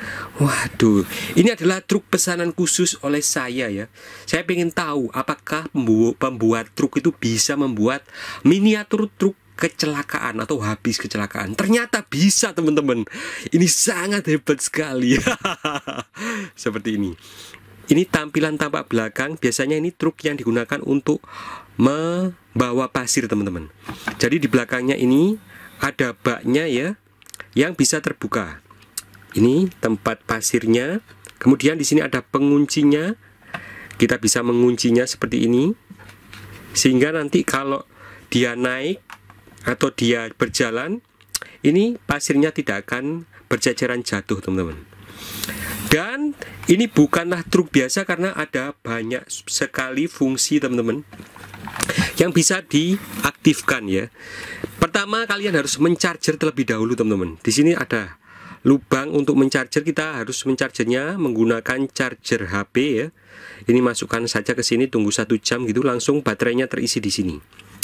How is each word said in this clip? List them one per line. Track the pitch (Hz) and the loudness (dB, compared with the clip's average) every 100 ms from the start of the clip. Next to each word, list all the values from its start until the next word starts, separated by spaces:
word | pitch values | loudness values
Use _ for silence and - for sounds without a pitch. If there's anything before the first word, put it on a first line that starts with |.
| - - - - | -8 -10 -8 -2
Waduh, | 143 - 127 - 113 101 90 - - - | 0 0 -4 2 4 4 2 -4 -2 4
ini | 190 | 4
adalah | - 165 190 | 2 0 0
truk | - 202 - | 0 -2 0
pesanan | 190 - 175 170 | -2 0 -2 -2
khusus | 165 170 - 180 - | -2 0 0 0 -2
oleh | 139 147 | -2 -2
saya | 147 147 127 127 113 | -2 -4 -4 -4 -4
ya. | 98 110 - - - - | -4 -8 -14 -20 -18 -4
Saya | 160 | -4
pengen | 180 175 170 | 0 0 0
tahu | 175 160 147 117 131 | -2 -2 -2 -2 -4
apakah | - 147 - 156 160 | -4 -6 -6 -6 -4
pembu-, | 147 117 110 117 - | -2 2 4 4 2
pembuat | 131 120 113 117 117 - | -4 0 2 2 -2 -4
truk | 143 143 | -2 0
itu | 165 | -2
bisa | - 120 110 - 143 | 0 -2 0 0 0
membuat | 135 107 110 135 - - - - | -2 0 0 0 -8 -16 -14 0
miniatur | 135 190 214 214 208 214 214 - | 4 6 6 4 0 -2 -2 0
truk | 196 - _ - | -2 -2 _ -4
kecelakaan | 170 - 151 143 143 151 120 113 | -4 -2 -4 -4 -6 -6 -6 -6
atau | 113 143 | -4 -4
habis | 104 107 117 110 | -4 -4 -4 -4
kecelakaan. | 107 107 101 - 98 113 | -4 -6 -4 -6 -6 -2
Ternyata | 202 233 233 220 | 2 2 2 -4
bisa, | - 143 196 - 220 | -4 2 4 4 0
teman-teman. | 175 160 151 143 117 104 - - - - | 0 2 4 2 0 -2 -8 -10 -10 0
Ini | 170 | 4
sangat | 175 - - 180 190 202 160 | 4 4 0 0 -2 -2 0
hebat | 151 - 143 | 0 0 -2
sekali. | - 151 151 131 123 135 254 240 196 165 156 143 - | -2 -4 -4 0 2 2 2 -2 -4 -4 -6 -6 -8
<laughs> | 131 - - 220 220 190 | -12 -12 -10 -8 -8 -10
Seperti | - 117 107 110 104 | -8 -6 -6 -4 -2
ini. | 98 85 - - - - - - - | -4 -6 -16 -20 -20 -20 -20 -6 0
Ini | 147 185 | 2 2
tampilan | 160 151 156 156 151 | -2 -2 -2 -2 -2
tampak | 147 151 - | -4 -4 -2
belakang. | 113 110 - 139 160 | -2 -2 -4 -6 -2
Biasanya | 165 - 135 151 | -2 0 -2 -2
ini | 170 | -2
truk | - 160 - 151 | -2 -4 -2 -4
yang | |
digunakan | 147 117 117 117 143 | -4 0 0 0 -4
untuk | - 139 - 151 - - - - - - | 0 0 0 -2 -4 -16 -16 -16 -8 2
membawa | 123 151 165 175 185 175 _ 113 123 123 127 | 2 2 -2 0 -2 -4 _ -2 0 0 -2
pasir, | 131 123 131 113 | -4 -2 -2 0
teman-teman. | 107 101 87 78 - - - - - | 0 -2 -6 -10 -16 -16 -12 -10 -2
Jadi | 120 156 | 0 2
di | 135 | 2
belakangnya | 123 120 127 127 - | 0 0 -2 -2 2
ini | 123 135 185 220 - - - - | 4 4 4 0 -8 -20 -20 -6
ada | 139 - 127 | -4 -2 -2
baknya | - 123 117 - 139 165 | -2 -2 -2 0 0 2
ya, | 123 165 214 _ _ - - - | -2 -2 -6 _ _ -20 -20 -4
yang | 117 156 175 | 0 0 2
bisa | - 156 | 2 0
terbuka. | - - 107 117 85 - - - - - - - - - | -2 -6 -4 -4 -4 -10 -20 -20 -20 -16 -16 -18 -6 2
Ini | 117 147 185 - | 4 4 2 0
tempat | 120 104 113 110 - | -2 0 -2 -4 -4
pasirnya. | 110 - 120 110 117 139 208 - - - - | -4 0 0 2 2 2 -4 -8 -20 -20 0
Kemudian | 127 135 139 160 | 4 4 4 2
di | 139 | 2
sini | 151 | 2
ada | 143 131 - | 2 -2 -2
penguncinya. | 139 143 143 143 156 143 151 175 226 - _ - - - - - - | 0 4 4 4 4 4 4 0 -6 -12 _ -16 -16 -14 -18 -12 0
Kita | 117 123 | 2 2
bisa | 110 120 | 2 2
menguncinya | 120 120 123 120 123 120 127 | 2 4 4 4 4 4 2
seperti | - 120 117 117 | -2 -2 0 2
ini. | 120 160 226 - - - - - - - - - | 4 2 -2 -8 -20 -20 -20 -20 -20 -18 -18 -8
Sehingga | - 135 127 147 | 0 2 4 2
nanti | 160 147 180 - | 0 0 0 0
kalau | 135 139 139 - - - - - | -2 -2 -6 -8 -20 -20 -20 -2
dia | 120 123 120 | 0 0 0
naik | 127 127 147 196 - - - - - - | -2 -2 -4 -6 -10 -20 -20 -20 -20 -10
atau | - 120 139 | -6 0 0
dia | - 117 117 113 | 2 2 0 -2
berjalan, | - 120 - 120 117 151 233 - _ _ - - - | -4 -2 0 0 -2 -4 -8 -10 _ _ -12 -12 -2
ini | 147 175 226 240 | 4 4 4 0
pasirnya | - 143 - 143 156 | -4 -2 0 2 2
tidak | 151 139 101 - | 0 -4 -4 -4
akan | 123 139 165 165 - - | -6 -6 -8 -12 -16 -6
berjajaran | 117 127 117 127 123 | -2 0 0 -2 -2
jatuh, | 120 101 - 101 | -4 -4 -2 -4
teman-teman. | 95 95 85 78 - - - - - - - - - - - | -2 -2 -2 -6 -16 -20 -20 -16 -14 -8 -8 -8 -8 -6 2
Dan | 151 196 269 302 - - - - | 2 2 -4 -4 -6 -12 -2 4
ini | 180 233 | 4 4
bukanlah | - 147 170 170 175 - | 4 4 4 0 -4 0
truk | 180 160 | 0 2
biasa | 143 127 196 190 | 2 2 0 -2
karena | 170 185 | -2 -2
ada | 151 151 131 139 - | -4 -6 -6 -6 -8
banyak | 120 113 113 127 - - - | -8 -6 -4 -6 -8 -14 -6
sekali | - 135 - 131 131 165 | -4 -4 -4 -4 -2 -4
fungsi, | - 135 131 - 151 | 0 0 0 0 0
teman-teman, | 139 123 113 131 - - - - - - - - - - - - | 0 0 0 -4 -8 -18 -20 -20 -20 -16 -12 -6 -4 -2 0 2
yang | 175 | 2
bisa | 170 156 190 | 4 2 0
diaktifkan | - 147 170 196 - - 139 - 156 143 - 131 101 | 0 0 2 -2 -4 -4 -4 2 2 4 2 -2 0
ya. | 95 117 - - - - - - - | -2 -2 -10 -18 -14 -14 -10 -10 -2
Pertama, | 170 208 202 220 226 | 0 0 -2 -2 -2
kalian | 202 202 160 | -2 0 0
harus | 143 135 | 0 2
mencarger | 165 170 180 165 - 151 | 2 2 0 -2 -2 0
terlebih | 156 143 120 | 0 0 -2
dahulu, | 110 113 117 | 0 0 2
teman-teman. | 110 101 90 82 | 2 0 -2 -4
Di | - | 0
sini | 117 156 | 4 4
ada | 170 131 117 95 - _ - - - 131 | 2 0 -4 -4 -12 _ -20 -20 -2 2
lubang | 139 - 135 143 | 2 2 -2 0
untuk | 156 139 135 | 0 2 4
mencarger, | 135 139 127 151 156 | 4 2 -2 -2 -2
kita | 151 156 139 | -2 -4 -6
harus | 113 127 135 | -6 -6 -2
mencargernya | 131 131 - 113 127 147 196 | -2 -2 -2 0 0 -2 -2
menggunakan | 143 110 113 113 113 131 135 | -2 2 2 2 -2 -4 -4
charger | - 127 117 - 117 90 | -4 -6 -6 -4 -4 -2
H | 101 101 | -4 -2
P | 123 143 113 | 0 0 0
ya. | 156 - _ - - - - | -4 -10 _ -20 -20 -6 2
Ini | 123 | 4
masukkan | 123 113 - 113 117 | 4 0 -4 -4 -2
saja | 110 104 | -2 -2
ke | 123 | -2
sini, | 113 120 131 | 0 2 2
tunggu | 113 104 | 2 0
satu | 113 107 113 | 0 0 0
jam | - 120 120 | 0 -2 -2
gitu, | 113 | 0
langsung | 135 120 - 143 | 0 0 0 0
baterainya | 135 104 120 120 131 | 0 -2 0 0 -2
terisi | - 120 127 | -2 -2 -2
di | 104 | -2
sini. | 98 92 73 - - - - | -2 -2 -6 -12 -20 -20 -10